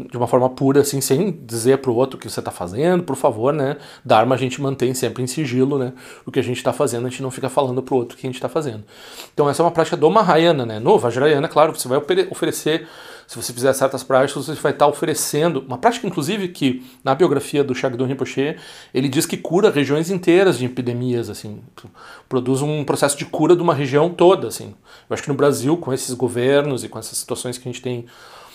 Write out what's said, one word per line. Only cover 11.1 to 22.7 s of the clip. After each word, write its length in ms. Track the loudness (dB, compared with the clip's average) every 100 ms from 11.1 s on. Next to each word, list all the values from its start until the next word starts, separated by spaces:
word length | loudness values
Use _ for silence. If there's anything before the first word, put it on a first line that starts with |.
| 2 2 2 2
claro, 260 | 4 2
você 140 | 2 -2
vai 120 | -2
ofere-, 280 | 0 0 0
oferecer, 560 | -2 -4 -2 -2 -2 -4 -18 -20 -20 -18
se 60 | -12
você 180 | -10
fizer 180 | -2 0
certas 280 | 2 0 -2
práticas, 460 | 2 2 2 -2 -8
você 120 | -4
vai 140 | -2
tá 140 | 2 2
oferecendo, 760 | 2 -2 -2 -2 0 0 0 -6
uma 100 | 0
prática, 300 | 0 0 -4
inclusive, 400 | -4 -4 -2 -4
que 360 | -2 0 -2 -6 -8
na 100 | -2
biografia 500 | 2 2 2 -2 -2
do 120 | 0 0
Shagdu 280 | -4 -2
Rinpoche, 540 | -4 -4 -6 -2 -2 -4 -12 -20 -8
ele 160 | -2 0
diz 200 | 0 -2
que 100 | -4
cura 320 | -2 2 4
regiões 400 | 4 2 0 0
inteiras 480 | -2 4 4 6 2
de 80 | -2
epidemias, 640 | -4 -4 -2 -2 -2 -4
assim, 320 | -10 -14 -16 -18 -20 -20 -20 -20 -20 -4
produz 360 | -2 0 0
um 200 | 0